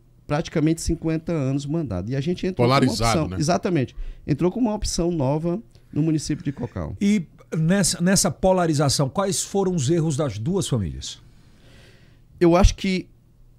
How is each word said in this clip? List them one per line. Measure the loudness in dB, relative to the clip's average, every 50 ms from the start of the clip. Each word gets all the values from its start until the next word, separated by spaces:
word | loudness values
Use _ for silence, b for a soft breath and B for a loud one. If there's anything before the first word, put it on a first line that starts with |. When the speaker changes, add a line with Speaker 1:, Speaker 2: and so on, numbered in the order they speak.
| _ _ _ _ _
Speaker 1:
praticamente | -4 -4 -4 -4 -2 -2 0 2 2 0 0
cinquenta | -2 -4 -4 -2 -2 -2 -2 -2 -4 -4 -4
anos | -2 -2 -2 -2 -4 -4
mandado. | -4 -4 -4 -4 -4 -4 -6 -4 -4 -4
E |
a | -4
gente | -2 -2 -4 -2 -2
entrou | -4 0 2 2
Speaker 2:
Polarizado, | 4 4 4 4 2 2
Speaker 1:
com | 2 0
uma | 2 2 2 0
opção, | -2
Speaker 2:
né? | -2 -2
Speaker 1:
exatamente. | 0 2 0 0 0 0 0 0 0 -2 -4 b b b b b b
Entrou | -4 -2 0 0 0 0
com | 0
uma | -2 0 -2
opção | -2 -4 -4 -2 -2 -2 0
nova | 0 0 0 0 0 -2 -2 -2 -4 -4 -8 -12 _ -20 -20 -8 -2
no | -2
município | 0 0 0 -2 -2 -4 -6 -4 -4
de | -8 -8
Cocal. | -6 -8 -8 -8 -8 -8 -8 -6 -2
Speaker 3:
E | 0 2 2 2 0 -4 -14 -20 -14 -8 -4 -2
nessa, | 2 2 2 2 2 0 0 0
nessa | 2 2 2 4 2 0
polarização, | -2 0 2 2 4 4 2 2 2 2 2 2 2 0 0 -2
quais | 0 -2 -2 -2 -2 -4 -4
foram | -4 -2 0 0 0 0
os | 0 0 0
erros | 2 2 2 0 0
das | -2 -2 -2 -4 -4
duas | -4 -2 -2 -2 -2 0
famílias? | 0 -2 -2 -2 -6 -8 -10 -12 -14 -14 -18 -20 -20 -20 b b b b b b b b b b b b b b b b b _ -4 2
Speaker 1:
Eu | 4 6 6
acho | 8 6 6 4
que | 4 -2 -2 -2 -2 -4 -6 -18 _ _ _ _ _ -20 -20 -20